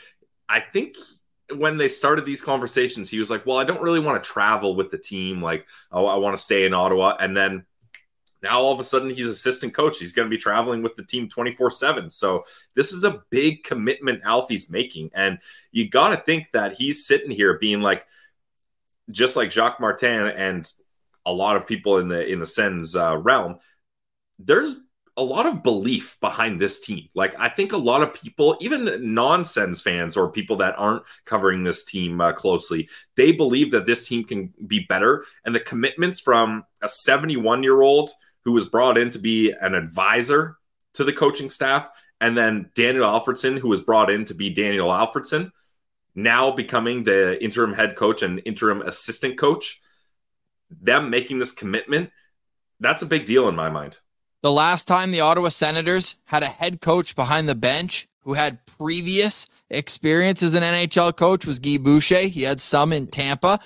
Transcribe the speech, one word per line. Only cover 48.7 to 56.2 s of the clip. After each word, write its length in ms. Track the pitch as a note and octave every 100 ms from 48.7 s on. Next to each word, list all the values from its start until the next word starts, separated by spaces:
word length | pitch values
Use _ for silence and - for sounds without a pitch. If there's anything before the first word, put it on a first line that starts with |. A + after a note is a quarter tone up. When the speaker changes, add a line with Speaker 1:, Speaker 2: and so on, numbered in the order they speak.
| G2+
Speaker 1:
assistant 540 | F2+ - - A2+ C3 B2+
coach, 440 | C#3+ E3+ - - _ _ _ _ _ _ _ _ _
them 400 | E2 F#2+ C3+ C#3+
making 280 | B2 B2+ C3
this 140 | B2
commitment, 580 | - G2+ A2 - D3 F3 _ _ _ _ _ _ _
that's 220 | A#2+ B2+
a 40 | D#3+
big 200 | D#3 A2
deal 220 | B2+ A#2
in 80 | E2
my 120 | D#2+
mind. 280 | D#2 C#2+ - _ _ _ _
Speaker 2:
The 100 | C#3+
last 340 | C#3+ D#3+ F3+ -
time 240 | F#3 F#3
the 120 | F3
Ottawa 260 | D#3 E3+ F3
Senators 640 | - D3+ D#3+ E3 F#3 F3+ -